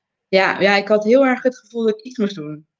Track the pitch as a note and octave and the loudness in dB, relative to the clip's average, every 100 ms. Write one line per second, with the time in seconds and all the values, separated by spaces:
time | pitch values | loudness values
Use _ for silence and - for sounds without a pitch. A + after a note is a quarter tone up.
0 | _ _ - F#3+ F#3 - F#3+ G3+ G3+ G#3+ | _ _ -2 0 0 0 0 0 2 0
1 | G#3+ B3+ C4+ B3 C4 B3 _ A#3 A3+ G#3+ | 4 4 4 0 -2 -6 _ -4 -4 -4
2 | B3+ B3+ G3+ G3 D3+ D3+ D#3 _ | -8 -6 -6 -6 -14 -14 _ _